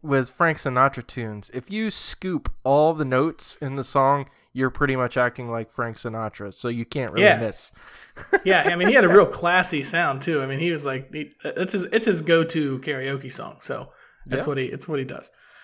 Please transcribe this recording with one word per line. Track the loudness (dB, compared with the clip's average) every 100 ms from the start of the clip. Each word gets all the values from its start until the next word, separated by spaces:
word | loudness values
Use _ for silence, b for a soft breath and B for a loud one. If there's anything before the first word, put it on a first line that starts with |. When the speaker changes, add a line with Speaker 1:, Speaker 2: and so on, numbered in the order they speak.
Speaker 1:
with | 0 0 0
Frank | 0 0 0
Sinatra | 0 2 2 2
tunes. | -10 -8 -8 -10 -12
If | -12 -6
you | -4 -2
scoop | -2 -4 -4 -2 -2 -2 -2
all | 4 6 6
the | 2
notes | 0 2 0 -2 -10 -8
in | -8
the | -6
song, | -2 2 4 2 -2 b b
you're | -2 -2
pretty | 0 0
much | 0 0 0
acting | 0 -2 -8
like | -8 -8
Frank | -8 -8 -8
Sinatra, | -8 -6 -8 -8 -12
so | -8 -6
you | -6
can't | -6 -6 -4
really | 4 4
Speaker 2:
Yeah. | 4
Speaker 1:
miss. | 0 -6 -10 -12
<laughs> | -20 -20 -20 -20 -2 0
Speaker 2:
Yeah, | 4 4 4
I | 2
mean, | 4
he |
had | 6
a | 8
real | 8 6
classy | 4 2 2 2 -2
sound | -2 0 0 -2
too. | -2 -2
I | -2
mean, | -2
he | -2
was | -2 -4
like, | -6 -8
he, | -10 -12 _
it's | -8 -4 -2
his, | -4
it's | 0 0 2
his | 0
go-to | 4 4 4 0 -2 -2
karaoke | -6 -6 -4 -6 -8
song. | -12 -14 -12
So | -10 -10 -12 b b b -8
that's | -6
Speaker 1:
Yeah. | -4
Speaker 2:
what | -4
he, | -4
it's | -8 -6
what | -6
he |
does. | -6 -10 -18 b b b